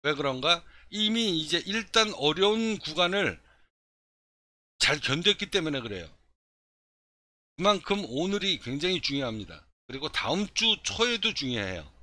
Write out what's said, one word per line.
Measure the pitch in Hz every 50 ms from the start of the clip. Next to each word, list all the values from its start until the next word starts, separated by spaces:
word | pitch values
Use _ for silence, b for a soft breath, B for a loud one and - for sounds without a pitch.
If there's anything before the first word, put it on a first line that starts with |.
왜 | - 143 151
그런가? | 139 143 139 131 127 131 160 170 170 b b b b b b
이미 | - 208 214 214 220 233 226 208 170 160
이제 | 156 151 175 165 -
일단 | 185 202 226 220 - - 226 220 214 175
어려운 | 123 135 151 156 170 190 208 214 226 226 220 214 -
구간을 | - 156 156 165 175 175 190 202 190 123 85 - b b b b b b _ _ _ _ _ _ _ _ _ _ _ _ _ _ _ _ _ _ _ _ _ _
잘 | - - 156 147
견뎠기 | - - 135 160 175 202 202 - 208 -
때문에 | - 196 165 156 143 135
그래요. | 113 113 101 90 82 73 - _ _ _ _ _ _ _ _ _ _ _ _ _ _ _ _ _ _ _ _ _ _ _ _ _ _ _ _
그만큼 | - 180 202 208 180 - - 202 202 - -
오늘이 | 120 139 170 190 196 208 185 196 180 -
굉장히 | - 117 131 143 165 185 185 165
중요합니다. | - - 143 139 135 120 110 107 98 87 82 76 - _ _ _ _
그리고 | - - 135 147 151
다음 | - - - 110 147 190 208 185
주 | - - 220 226 214 -
초에도 | - - - - 226 247 240 220 185 226
중요해요. | 190 - 139 127 123 113 101 92 92 85 76 69 - -